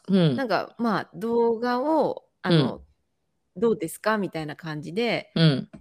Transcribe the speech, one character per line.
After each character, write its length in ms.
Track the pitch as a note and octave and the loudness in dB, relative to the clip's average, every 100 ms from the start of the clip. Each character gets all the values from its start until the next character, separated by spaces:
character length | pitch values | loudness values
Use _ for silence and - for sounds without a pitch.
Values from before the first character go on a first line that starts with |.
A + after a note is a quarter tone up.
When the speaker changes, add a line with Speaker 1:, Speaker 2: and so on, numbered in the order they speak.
| - | 0
Speaker 1:
う 100 | F#3+ | 4
ん。 180 | D#3+ B2+ | 4 2
Speaker 2:
な 80 | B3 | 0
ん 20 | |
か、 260 | E3 - - | -2 -2 -4
ま 220 | A#3 F3 | -2 -2
あ、 100 | - | -4
動 460 | D#3+ A3+ A#3 A#3 A3 | -8 -2 0 2 0
画 220 | B3 B3 | -2 -2
を、 420 | D4 D#4+ F#3 - - _ | 0 0 0 -2 -12 _
あ 80 | - | 2
の、 260 | E3 B2 D#2 | 2 2 -2
Speaker 1:
う 20 | |
ん。 20 | - _ _ _ _ _ _ F3+ | -14 _ _ _ _ _ _ -2
Speaker 2:
「ど 100 | A3+ | 0
う 60 | F3+ | 0
で 120 | E3 | -4
す 100 | - | -4
か？」 160 | G#3+ A3 | -2 0
み 120 | E3+ | -2
た 120 | D#3+ | -6
い 40 | D3+ | -8
な 100 | D3+ | -10
感 260 | E3 D3+ | -10 -10
じ 120 | D3+ | -8
で、 380 | F3+ A#3 D#3+ - D#3+ | -4 -2 -2 -4 2
Speaker 1:
う 80 | |
ん。 260 | D#3+ B2+ - - | 4 4 -2 -14